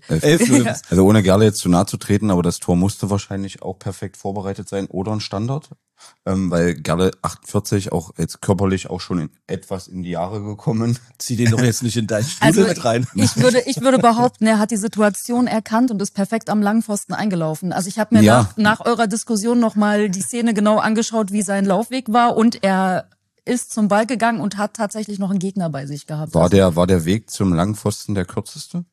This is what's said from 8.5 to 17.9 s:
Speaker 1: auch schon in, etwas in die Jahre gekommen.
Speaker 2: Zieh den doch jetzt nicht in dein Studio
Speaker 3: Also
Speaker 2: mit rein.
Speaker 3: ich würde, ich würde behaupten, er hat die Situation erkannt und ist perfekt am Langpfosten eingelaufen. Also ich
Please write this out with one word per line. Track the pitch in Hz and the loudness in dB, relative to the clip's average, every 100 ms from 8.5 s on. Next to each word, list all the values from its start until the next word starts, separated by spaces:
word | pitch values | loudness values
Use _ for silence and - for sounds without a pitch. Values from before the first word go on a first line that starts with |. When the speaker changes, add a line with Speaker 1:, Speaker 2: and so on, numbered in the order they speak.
| 92 98 95 - | 0 0 -2 -6
Speaker 1:
auch | 90 | -12
schon | - 90 | -6 -6
in, | 78 _ - | -6 _ -10
etwas | 85 - 95 - | -10 -8 -12 -10
in | 92 | -12
die | 87 | -8
Jahre | 85 90 107 | -6 -6 -8
gekommen. | 101 104 - 113 117 120 - - | -10 -8 -4 -2 -2 -4 -6 -14
Speaker 2:
Zieh | - 117 | -6 0
den | 117 | 2
doch | 113 | 2
jetzt | 127 110 | 2 0
nicht | 120 110 | -2 -4
in | 110 | -2
dein | 110 | -2
Studio | 135 - 220 | -2 2 2
Speaker 3:
Also | 226 190 | 4 2
Speaker 2:
mit | 170 120 | 2 0
rein. | 117 123 - | 0 -2 0
Speaker 3:
ich | - 220 | 0 4
würde, | 247 247 240 | 2 4 0
ich | 262 | 0
würde | 247 262 | 2 4
behaupten, | 240 226 247 - 220 | 4 4 2 2 2
er | 220 | 2
hat | 208 | 0
die | 226 | -2
Situation | 214 202 214 196 - 240 247 | -4 0 0 0 -4 0 0
erkannt | - - 220 254 | -2 -2 0 0
und | 202 | 0
ist | 202 | -4
perfekt | - 196 226 - | -4 -2 -4 -2
am | 214 | 0
Langpfosten | 202 220 220 202 - - | 2 0 0 -4 -6 -4
eingelaufen. | 208 185 160 156 185 | -2 -2 -2 -4 -4
Also | 165 | -4
ich | 170 | -4